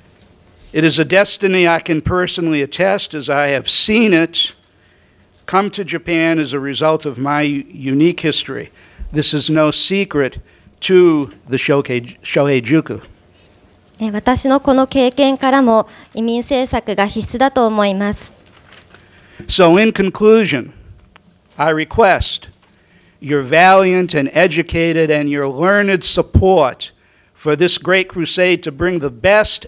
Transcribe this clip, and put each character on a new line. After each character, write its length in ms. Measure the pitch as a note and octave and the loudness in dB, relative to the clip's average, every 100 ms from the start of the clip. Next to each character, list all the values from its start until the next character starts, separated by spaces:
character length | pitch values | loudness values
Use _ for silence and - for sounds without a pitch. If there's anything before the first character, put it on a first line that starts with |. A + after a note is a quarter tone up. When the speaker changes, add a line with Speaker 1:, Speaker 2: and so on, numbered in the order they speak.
| _ _ - _ _ _ - | _ _ -20 _ _ _ -10
Speaker 1:
It 120 | D#3+ | -2
is 160 | D#3+ C#3+ | 0 0
a 60 | D3 | 0
destiny 640 | F#3+ G3+ - G3 F#3 E3+ | 2 0 0 0 2 2
I 120 | E3 | 0
can 200 | - D#3+ | -2 -4
personally 640 | - F3+ F3+ - E3 D3 | -2 -2 -2 -4 -2 -2
attest, 540 | C#3 - F#3+ G3 - D#3 | -4 -2 -2 -2 -6 -10
as 120 | C3 | -4
I 200 | C#3+ C#3+ | -2 0
have 200 | C3+ - | -2 -2
seen 460 | - - A3 A3 | -2 2 2 4
it 400 | E3 E3 - - - _ _ _ _ _ _ _ _ - | 2 0 -2 -6 -6 _ _ _ _ _ _ _ _ -4
come 240 | F#3 G3+ | -2 -2
to 120 | - | -4
Japan 540 | D#3+ E3 F3 E3 E3 D#3+ | -8 -8 -4 -2 0 -2
as 160 | C#3 | -2
a 60 | C#3 | -6
result 480 | C#3 B2+ D#3 D#3+ D3+ | -6 -2 -2 -2 -4
of 100 | B2 | -6
my 240 | C#3 D3 | -4 -2
unique 760 | D3 C#3+ - D3 C3+ C3+ E3+ F3 | -2 -4 -10 -12 -4 0 0 0
history. 500 | D#3 - - A#2+ - _ - - - | -4 -4 -6 -12 -14 _ -20 -18 -10
This 220 | D3+ - | -2 0
is 160 | D3+ C3 | 0 0
no 220 | D#3 D3+ | 2 2
secret 680 | D3 - G3 F#3+ D3 C3 - - _ _ - | 0 -2 -2 -2 -2 -4 -6 -20 _ _ -10
to 500 | - F#3 F3 D3+ C3 - - | 2 4 6 4 -2 -10 -6
the 100 | B2+ | -4
Shohei-, 600 | - C#3+ C3+ B2 A#2+ - | 0 0 0 -4 -6 -16
Shoheijuku. 800 | - D#3+ C#3+ C3+ A#2 D#3 D3+ G#2 - - _ _ _ _ _ _ _ - | -4 0 2 0 2 0 0 -8 -14 -20 _ _ _ _ _ _ _ -8
Speaker 2:
え、 120 | A3 | -6
私 360 | G#3 B3 B3+ C4+ | -4 -2 0 2
の 120 | C4+ | 0
こ 160 | C4+ C4 | 2 2
の 100 | C4 | 2
経 260 | C4+ B3+ | 2 0
験 280 | B3+ C4+ C4+ | 2 0 2
か 100 | C4+ | 0
ら 140 | C4+ | 2
も 240 | B3 A3 G3+ - - | 4 2 0 -8 -16
移 80 | - | -6
民 200 | A#3 A#3 | -4 -4
政 280 | A#3 C4 B3+ | -2 -2 -2
策 260 | A#3+ A3 G3 | -4 -4 -2
が 120 | G3+ | -2
必 300 | A3 G3+ A#3+ | -4 -6 -2
須 20 | |
だ 100 | C4+ | 0
と 160 | C4 A3+ | 2 0
思 200 | G#3+ G3+ | 2 0
い 100 | F#3+ | 0
ま 180 | G3+ | -4
す。 220 | - - - _ _ _ - _ - _ _ _ - - | -6 -12 -20 _ _ _ -20 _ -20 _ _ _ -18 -6
Speaker 1:
So 340 | - E3+ F3+ | 2 4 6
in 100 | A3 | 4
conclusion, 800 | G#3 F#3+ - G#3+ A3 F3+ C#3 - - - - _ _ _ _ _ - | 2 -2 2 4 4 4 -2 -6 -16 -20 -20 _ _ _ _ _ -2
I 160 | D3+ | 0
request 760 | D#3 D3+ - G3+ C#3 - - - - _ _ _ _ _ _ | 0 -2 2 2 2 -2 -8 -12 -20 _ _ _ _ _ _
your 220 | C#3 D3 | -4 -4
valiant 760 | B2+ D#3 F#3 F#3+ F#3 F3+ F3 D#3 | 2 4 6 6 4 2 0 -2
and 120 | C3+ | -2
educated 760 | D#3 F3+ D#3 E3 E3 E3 D#3+ D#3 | 0 0 0 -4 -2 -2 0 0
and 200 | D3+ C#3+ | 0 -2
your 160 | C#3+ C#3 | -4 -4
learned 560 | C3 F3+ G3+ G3+ F#3+ | -2 0 2 2 0
support 880 | - F3+ - - F#3+ F#3 C3 - - _ _ _ _ _ | -2 -2 0 2 4 4 2 -2 -16 _ _ _ _ _
for 160 | D3+ D3 | -4 0
this 220 | F3 - | 0 -2
great 320 | D#3+ F#3 F#3 | 0 0 0
crusade 520 | F3+ D#3 - F3+ F3 | -6 -6 0 0 0
to 100 | D#3+ | -4
bring 280 | C#3 F3 F3 | -6 -4 -2
the 100 | C#3+ | -6
best 560 | A#2+ F3+ G#3+ G#3 - | -2 2 2 2 -4